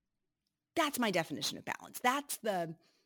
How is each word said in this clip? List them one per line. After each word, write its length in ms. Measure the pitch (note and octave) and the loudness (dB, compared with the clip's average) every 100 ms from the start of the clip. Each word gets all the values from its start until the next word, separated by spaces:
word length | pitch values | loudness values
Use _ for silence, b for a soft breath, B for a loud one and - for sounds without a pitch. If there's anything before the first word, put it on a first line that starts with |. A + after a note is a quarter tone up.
| _ _ _ _ _ _ _ - | _ _ _ _ _ _ _ 0
That's 220 | D4+ A#3+ | 0 2
my 120 | A3+ | 2
definition 480 | F3+ D#3+ C3+ - - | 2 0 -2 -4 -4
of 60 | |
balance. 360 | - - - - | -6 -8 -10 -2
That's 380 | B3 C#4 C#4+ - | 2 2 -2 -4
the, 360 | A3 F#3 E3 D#3+ _ _ | 0 0 -2 -6 _ _